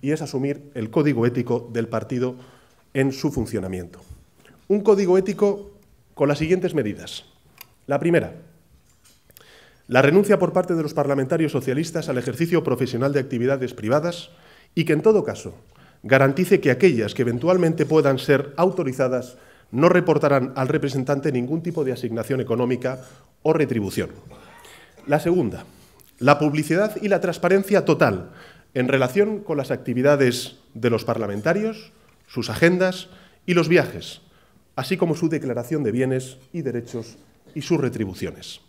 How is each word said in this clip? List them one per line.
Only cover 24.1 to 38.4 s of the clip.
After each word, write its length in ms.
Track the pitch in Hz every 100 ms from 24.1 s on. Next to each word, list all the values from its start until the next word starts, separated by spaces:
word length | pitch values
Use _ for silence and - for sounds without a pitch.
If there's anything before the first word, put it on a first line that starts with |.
| - - - - - - - - - -
La 140 | 147
segunda, 460 | 165 180 123 85 - - - _ - _
la 180 | 123 147
publicidad 580 | 151 151 151 165 208 -
y 60 | 208
la 140 | 185
transparencia 640 | 180 165 175 196 196 196 -
total 460 | 151 147 95 85 - - - _
en 140 | 131 127
relación 520 | 135 123 127 208 208
con 180 | - 147
las 140 | 131
actividades 880 | 120 - 123 135 143 131 120 - - _
de 160 | - 117
los 160 | 110 113
parlamentarios, 880 | 113 104 101 127 185 220 220 - _ _ _ _
sus 220 | - -
agendas 600 | - 165 180 185 180 - - - _ -
y 80 |
los 160 | 175 156
viajes, 520 | 170 - 92 - - _ _ _ _ _ -
así 220 | 127 185
como 180 | 175 170
su 140 | 165
declaración 540 | 156 135 120 117 156
de 80 | 127
bienes 460 | 117 131 131 127 - _
y 100 | 170
derechos 560 | 131 120 117 120 110 - _ _ _ -
y 60 |
sus 180 | - 165
retribuciones. 840 | 127 110 101 90 87 -